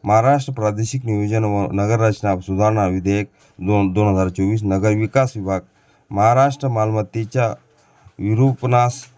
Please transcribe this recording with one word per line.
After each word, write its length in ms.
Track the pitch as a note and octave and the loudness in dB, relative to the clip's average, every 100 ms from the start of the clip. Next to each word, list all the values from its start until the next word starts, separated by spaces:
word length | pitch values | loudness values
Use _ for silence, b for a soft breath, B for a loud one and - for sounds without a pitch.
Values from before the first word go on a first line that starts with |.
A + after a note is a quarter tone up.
महाराष्ट्र 500 | G#2+ A2 B2 C#3+ C3+ | 2 2 4 2 -2
प्रादेशिक 520 | B2+ G#2+ G#2 A2 C3 A#2+ | -4 -4 -2 -4 -4 -4
नियोजन 380 | G#2 G#2 A2 | -2 0 0
व 280 | G#2+ G2+ F#2 | 0 -2 -2
नगररचना 680 | G2 G2+ A#2 A2 G2+ G#2 F#2 | -2 0 2 0 0 -2 -4
सुधारणा 480 | F#2 F#2+ G#2+ G#2+ F#2+ | -4 0 2 2 0
विधेयक 400 | F#2 F#2 G2+ G2+ b b b | 0 0 -2 -4 b b b
दोन, 340 | F#2 G#2 G2 | 0 0 2
दोन 140 | F#2 G#2 | 2 2
हजार 220 | F#2+ F#2 | 2 0
चोवीस, 340 | F2+ F#2+ A2 | 0 -2 0
नगर 260 | G#2 F#2+ G#2+ | 0 0 0
विकास 440 | G#2+ A2 C3+ C3 A2 | 0 0 0 -2 -4
विभाग, 240 | G2 F#2+ - b b b b | -4 -4 -6 b b b b
महाराष्ट्र 560 | G2+ G#2+ B2 C#3 C#3 C3+ | 2 4 4 2 0 -4
मालमत्तेच्या 800 | A2+ A2 A2 G2+ A2+ A2 B2+ A#2 - _ b b b b b | -2 0 -2 -4 -6 -4 -2 -2 -4 _ b b b b b
विरूपणास 840 | G2+ A2 C3+ B2 B2+ B2 A#2+ - - | -2 2 2 2 0 2 2 -2 -16